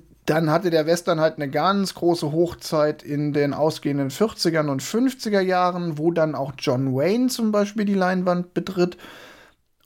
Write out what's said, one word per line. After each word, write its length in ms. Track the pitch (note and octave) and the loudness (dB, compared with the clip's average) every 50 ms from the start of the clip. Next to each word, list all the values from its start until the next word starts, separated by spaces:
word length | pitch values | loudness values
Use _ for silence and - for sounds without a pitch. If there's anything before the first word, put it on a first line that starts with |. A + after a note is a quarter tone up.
| - _ - _ _ | -6 _ -20 _ _
dann 240 | - D3+ D#3+ E3+ D3+ | 0 0 2 2 2
hatte 200 | D#3 E3+ G3 F3 | 2 2 2 2
der 160 | E3 D#3+ D3+ | 2 2 2
Western 320 | D#3+ F3 E3+ - F#3+ E3+ D#3 | 2 0 0 2 0 0 2
halt 180 | D#3 D#3+ D#3 | 2 0 0
eine 140 | - C#3+ C3+ | -2 -6 -4
ganz 440 | C#3+ D3 D#3+ F#3 G3+ G3+ F#3+ E3+ - | -2 0 0 2 2 0 -2 -2 -4
große 360 | - E3+ E3+ E3+ E3+ D#3+ C#3+ | -2 0 0 0 2 -2 -2
Hochzeit 720 | D3+ E3 F3 E3+ - - - - E3+ D3+ D3+ D3+ D3+ - - | 0 0 0 0 -2 -8 -8 -2 0 2 2 2 0 -4 -8
in 300 | - D3 C#3+ D3 D3 C#3+ | -6 -4 -4 -2 -2 0
den 200 | D3 C#3+ C#3+ C3 | 0 0 0 0
ausgehenden 580 | - D3 D#3+ D3+ - - D3 C#3+ C#3+ C#3 C3 | 0 0 0 0 -2 -4 -2 -2 -2 -2 -4
vierzigern 580 | C3+ - G#3 A3 - - - F3 E3 D#3 D3+ D3 | -2 -2 -2 -2 -2 -2 -2 0 0 0 0 0
und 140 | C3+ C3+ C3 | -2 -4 -4
fünfziger 580 | - - A#3 C4 C4 B3+ - - A3+ G3+ G3 | -4 -2 0 0 0 -2 -4 -4 0 0 2
Jahren, 580 | F#3 F#3 F#3 F3+ F3+ F3+ F3 F3+ F3 E3+ D3+ D3 | 2 2 2 2 2 2 0 -2 -4 -4 -4 -2
wo 140 | D#3 E3+ E3+ | 0 0 2
dann 220 | E3+ D#3 D#3 C#3+ | 2 0 0 0
auch 180 | B2+ C#3 C#3+ - - | -4 -6 -6 -8 -4
John 360 | - D3+ B2 B2+ C3+ C3+ B2+ | -2 0 0 0 0 0 0
Wayne 340 | C3 D3 F3+ G#3 A#3+ B3+ B3 | 0 2 2 2 2 0 0
zum 220 | - - A3+ G#3+ | 0 0 -2 0
Beispiel 340 | G#3 G#3 G3+ G3+ G#3 A3 G3+ | 2 2 0 0 0 -2 0
die 100 | G#3 G3 | 0 2
Leinwand 600 | F#3+ F#3 F3+ F#3+ F#3 F3+ F3+ F3 F3 F3+ - _ | 2 2 2 0 0 0 0 0 0 -2 -4 _
betritt. 420 | E3+ E3+ - F#3+ F3+ F3 F3+ - - - - - - - - - - - - _ _ _ _ _ _ _ | -6 -6 -4 0 0 0 0 0 -6 -18 -20 -20 -20 -20 -20 -20 -20 -20 -20 _ _ _ _ _ _ _